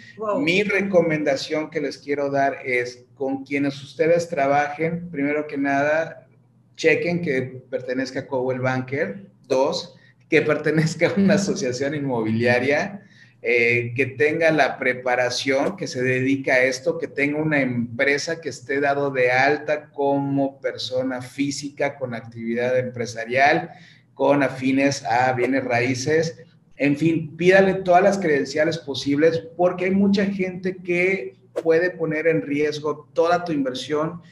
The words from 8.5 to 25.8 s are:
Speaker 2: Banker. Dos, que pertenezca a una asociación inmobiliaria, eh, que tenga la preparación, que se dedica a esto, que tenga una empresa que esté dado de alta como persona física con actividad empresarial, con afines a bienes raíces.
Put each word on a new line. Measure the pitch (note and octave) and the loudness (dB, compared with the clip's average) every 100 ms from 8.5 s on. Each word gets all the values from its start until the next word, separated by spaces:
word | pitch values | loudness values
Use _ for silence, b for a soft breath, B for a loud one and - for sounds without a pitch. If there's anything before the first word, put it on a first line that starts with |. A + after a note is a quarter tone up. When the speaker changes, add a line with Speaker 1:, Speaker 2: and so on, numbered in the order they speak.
| B2 | -2
Speaker 2:
Banker. | B2+ B2+ B2+ C#3 F#3+ G3+ - _ - | -2 -2 -4 -4 -4 -6 -16 _ -2
Dos, | C3 C#3+ F3+ - b b b - | 2 2 0 -8 b b b 0
que | D3+ | 2
pertenezca | D3+ - D#3 D#3+ D#3+ - E3 | 2 0 0 2 0 2 0
a | G3+ | 4
una | G3 | 4
asociación | D3+ - B2+ B2+ B2+ C#3 | 4 2 -2 -2 -2 -4
inmobiliaria, | D3+ C#3 A#2+ A2 A2+ A#2+ B2 C3+ D3 G3 B B B B B | -4 -4 -2 0 0 2 2 2 0 -2 B B B B B
eh, | A2+ A#2+ A#2 A#2+ A#2+ A#2+ | 0 2 4 2 -2 -2
que | B2 | -2
tenga | - D3+ D#3+ E3 | 0 0 2 2
la | D3+ B2+ - | 4 2 2
preparación, | B2+ B2 B2 B2 B2 - C#3 C3+ D3 - | -2 -2 -2 0 0 -2 -2 0 -2 -4
que | C#3+ | -8
se | B2+ | -4
dedica | B2+ B2+ C3 C3+ D3 | -2 0 0 0 2
a | C3 | 2
esto, | C3 C3 E3+ D#3+ | 2 0 -4 -4
que | C#3 | -6
tenga | - C#3+ D3+ | -2 -2 0
una | D#3 D3 | 0 0
empresa | B2+ A#2+ A2 A#2 C#3 C#3+ E3 E3 | 0 -2 -4 0 0 0 -2 -6
que | C#3+ | -8
esté | A#2 B2 C#3 | -10 -4 0
dado | C#3+ C#3 C#3+ | 0 0 0
de | C3 B2 | 2 2
alta | B2+ C#3 D3 D3+ D3+ - | 4 2 2 -2 -4 -4
como | C#3+ C#3 C#3 C#3 C#3 C3+ - | -2 0 0 0 0 -2 -2
persona | B2+ - - B2+ C3 B2+ | -8 -6 -6 -4 -4 -6
física | B2+ - C#3+ C#3 C#3+ - C#3 - | -8 -4 -4 -4 -10 -4 -4 -4
con | B2 | -8
actividad | A2+ A2+ A2+ A2+ A#2 B2+ B2+ | -8 -12 -10 -4 -2 0 0
empresarial, | A#2+ B2 A2 A2+ A2+ B2+ C#3+ E3 E3+ B B B B | -2 -6 -8 -6 -2 2 4 2 -2 B B B B
con | - C#3 C#3+ | -2 2 4
afines | C3 C3 C3 C3+ C#3 C3 - | 2 0 0 2 2 0 0
a | A#2+ B2+ | 2 2
bienes | B2 B2+ C3+ A#2+ | 2 0 0 0
raíces. | A#2+ | 0